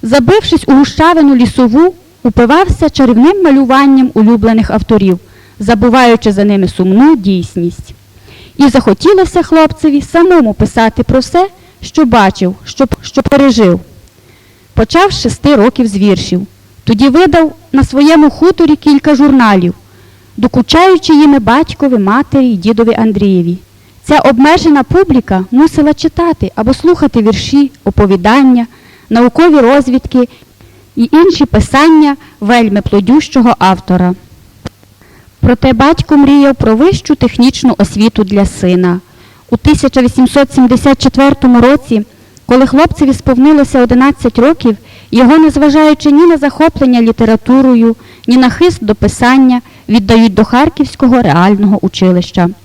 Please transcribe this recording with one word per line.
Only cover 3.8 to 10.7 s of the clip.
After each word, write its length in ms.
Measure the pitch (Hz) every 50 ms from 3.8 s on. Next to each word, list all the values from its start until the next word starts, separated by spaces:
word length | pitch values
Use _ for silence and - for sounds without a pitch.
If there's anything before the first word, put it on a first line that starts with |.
| 277 277 269 269 262 254 -
улюблених 560 | 220 214 214 233 220 202 226 226 220 220 -
авторів, 500 | - 214 - - 226 208 190 190 180 175 - - - - _ _ _ _
забуваючи 720 | 208 196 233 208 214 247 226 262 254 240 233 226 - 220
за 120 | 202 196 202
ними 240 | 208 202 196 190 180
сумну 480 | - - 185 190 190 214 262 302 320
дійсність. 800 | 247 185 196 190 180 170 - - 180 170 175 170 - - - - _ _ _ _ - _ - - - - - _ -
І 120 | 269 277
захотілося 760 | - 277 - - 196 - - 330 415 381 381 - - 359 320
хлопцеві 580 | - 320 320 311 294 - - - 311 277 285
самому 520 | 277 - - 339 339 370 359 339 269 220 202
писати 500 | - 214 196